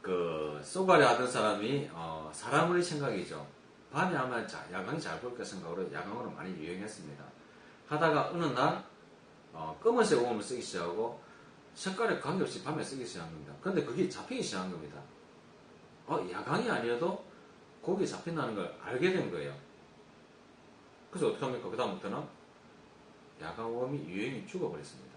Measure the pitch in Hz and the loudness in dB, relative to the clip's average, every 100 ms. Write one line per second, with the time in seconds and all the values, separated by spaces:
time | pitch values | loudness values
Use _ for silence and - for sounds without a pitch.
0 | 95 90 85 78 76 76 - 185 190 170 | 0 0 0 0 -2 -4 -6 0 8 10
1 | 131 110 123 127 107 104 110 143 - 82 | 10 8 2 2 2 2 0 0 -2 -6
2 | 82 80 78 - 113 143 170 175 165 151 | -6 -6 -8 -8 2 4 6 4 2 0
3 | 139 101 87 80 71 - - - - 143 | 0 -2 -4 -8 -10 -16 -20 -20 -6 0
4 | 185 151 127 120 95 87 - 92 98 156 | 2 2 0 -2 -4 -8 -8 -6 -4 -4
5 | 117 78 - - 98 95 82 87 87 71 | -4 -6 -6 -6 -8 -8 -6 -4 -4 -4
6 | 95 110 117 - 87 85 80 92 107 - | -6 -6 -6 -8 -8 -6 -6 -6 -8 -10
7 | 76 69 - - - - - - - 151 | -12 -14 -16 -18 -20 -20 -20 -20 -4 4
8 | 165 151 - 175 160 123 147 185 - - | 6 6 4 2 2 4 4 4 -6 -20
9 | - - - - - 160 160 - 220 247 | -20 -20 -20 -20 -16 -10 -8 2 4 6
10 | 208 143 117 107 101 120 - 92 85 92 | 6 6 6 2 -2 -4 -4 -2 -2 0
11 | 120 - - - - - - - 190 185 | -2 -4 -16 -20 -20 -20 -20 -6 -6 0
12 | 226 165 131 190 - - - 156 - 139 | 2 2 0 0 0 -2 -4 -4 -4 -6
13 | 117 95 82 113 147 143 185 185 139 175 | -6 -8 -10 -10 -12 -6 0 0 0 0
14 | 180 - - 254 - 95 92 87 76 71 | 0 0 -6 -4 -2 -2 -4 -6 -10 -14
15 | 69 - - - - - - - - - | -16 -20 -20 -20 -20 -20 -20 -20 -20 -20
16 | - 165 - - - 180 247 139 117 120 | -4 -2 -2 -6 0 0 2 0 2 2
17 | 180 196 - - - - - - - 208 | 2 0 -8 -20 -20 -20 -20 -8 0 2
18 | 180 - - 165 117 104 85 - - 127 | 0 -2 -4 -2 -2 -2 -4 -6 -4 2
19 | 180 185 110 85 143 139 - - - - | 4 2 0 -2 -6 -8 -16 -20 -20 -20
20 | - - - - - - - - - - | -20 -20 -20 -20 -20 -20 -20 -20 -20 -20
21 | - 180 131 - 131 120 95 113 117 95 | -12 2 2 2 -2 -2 -4 -2 -2 -2
22 | 98 123 147 - - - - - - - | -4 -6 -6 -14 -20 -20 -20 -20 -20 -20
23 | - - - - 78 92 113 117 127 143 | -20 -20 -20 -14 -10 -6 -4 -2 0 -2
24 | 160 190 110 123 - 185 156 - - - | -4 -4 -4 -4 -6 -4 -4 -4 -12 -16
25 | - | -20